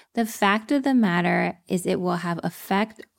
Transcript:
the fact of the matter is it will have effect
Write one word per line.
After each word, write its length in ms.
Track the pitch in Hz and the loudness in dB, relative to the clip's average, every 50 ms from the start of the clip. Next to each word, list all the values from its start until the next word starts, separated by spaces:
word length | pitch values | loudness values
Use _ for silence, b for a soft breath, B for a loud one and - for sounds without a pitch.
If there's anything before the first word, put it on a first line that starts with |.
| b b - | b b -4
the 100 | 247 220 | -4 -4
fact 480 | 220 - - 220 196 202 220 220 - 294 | -4 -2 0 0 2 2 0 0 0 0
of 100 | 285 262 | 0 2
the 120 | 285 262 | 2 4
matter 640 | 247 220 190 170 175 175 180 180 175 180 175 175 - _ - | 4 4 4 4 2 2 2 2 2 0 -2 -4 -8 _ -4
is 160 | 185 180 180 | -4 -2 0
it 160 | 180 185 196 | -2 -2 0
will 160 | 180 180 175 | 0 -2 -2
have 240 | 170 170 175 170 165 - | -2 -2 -4 -4 -4 -4
effect 600 | 170 - - - - 190 196 214 214 - - - - _ | -6 -8 -8 -6 -2 0 0 0 -2 -6 -12 -20 -20 _